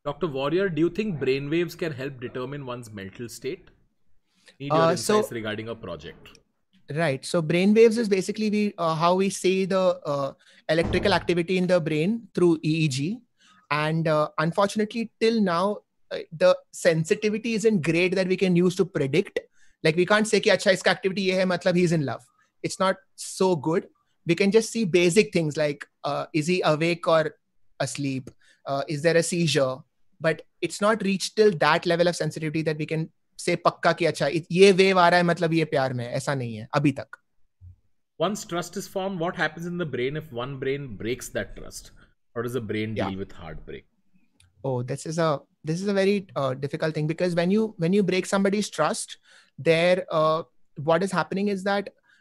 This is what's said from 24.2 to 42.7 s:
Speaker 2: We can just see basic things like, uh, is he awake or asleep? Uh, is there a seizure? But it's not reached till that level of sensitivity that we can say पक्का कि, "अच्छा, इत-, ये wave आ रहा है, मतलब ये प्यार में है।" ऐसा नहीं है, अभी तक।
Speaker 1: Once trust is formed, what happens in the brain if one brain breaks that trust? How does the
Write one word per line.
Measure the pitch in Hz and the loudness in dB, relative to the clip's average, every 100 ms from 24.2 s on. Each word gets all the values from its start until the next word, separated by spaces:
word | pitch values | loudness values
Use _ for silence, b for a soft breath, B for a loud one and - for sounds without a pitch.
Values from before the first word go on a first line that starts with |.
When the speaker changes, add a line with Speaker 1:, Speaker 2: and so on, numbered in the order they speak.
| - | -2
Speaker 2:
We | 170 | 2
can | 196 | 4
just | 220 220 226 | 4 2 -2
see | 220 | 2
basic | 175 175 175 214 | 4 4 4 4
things | 185 156 143 | 2 0 0
like, | 151 143 - _ | -2 -4 -12 _
uh, | 143 143 143 | -6 -6 -4
is | 151 151 | -2 0
he | 185 180 | 0 2
awake | 151 165 170 - | 2 0 0 2
or | 160 151 - _ _ _ - | 2 2 -6 _ _ _ -8
asleep? | 139 - 143 131 123 - b b - | -6 -4 -4 -6 -10 -20 b b -6
Uh, | 139 - 147 | -6 -4 0
is | |
there | 165 165 | 2 2
a | |
seizure? | 165 175 170 143 131 131 - _ _ - | 2 0 2 2 0 -2 -14 _ _ -4
But | 160 160 - - | -2 -2 -8 -8
it's | 170 - | -8 -2
not | 202 220 | 0 0
reached | 190 196 - - | 0 -2 -2 2
till | 214 160 151 | 2 4 2
that | 165 175 | 2 2
level | 170 175 | 2 2
of | 170 | 0
sensitivity | 156 165 156 156 | -4 -4 -6 -4
that | 160 156 | -4 -4
we | 151 | -4
can | 160 160 _ _ - - | -4 -6 _ _ -10 -4
say | 170 160 | 2 0
पक्का | - 175 165 | 2 0 2
कि, | 165 | 0
"अच्छा, | 151 147 160 | 0 -2 -2
इत-, | 156 | -2
ये | 180 196 180 | 6 6 8
wave | 190 190 | 4 6
आ | 175 | 6
रहा | 175 | 6
है, | 175 | 4
मतलब | 170 170 | 2 0
ये | 165 156 147 | 0 0 0
प्यार | 131 | 0
में | 123 120 | -2 -6
है।" | 135 | -6
ऐसा | 143 139 | -4 -4
नहीं | 120 110 | -6 -8
है, | 113 | -6
अभी | 143 143 131 | 0 0 0
तक। | - - _ _ _ _ - - _ _ _ - | -8 -16 _ _ _ _ -20 -20 _ _ _ -4
Speaker 1:
Once | 165 208 - | -4 -4 -6
trust | 170 170 202 | -8 -6 -10
is | 180 | -8
formed, | 196 190 190 | -6 -6 -4
what | 165 170 | -6 -2
happens | 160 165 175 | -4 -4 -8
in | 175 | -6
the | 165 | -6
brain | 123 127 151 | -4 -4 -6
if | 156 117 | -10 -8
one | 127 139 | -8 -6
brain | 135 143 139 95 | -4 -4 -6 -8
breaks | 107 123 - | -6 -6 -6
that | 117 101 - | -8 -8 -10
trust? | 73 - - - b b _ 120 | -16 -16 -20 -20 b b _ -8
How | |
does | 120 | -6
the | 123 107 | -6 -6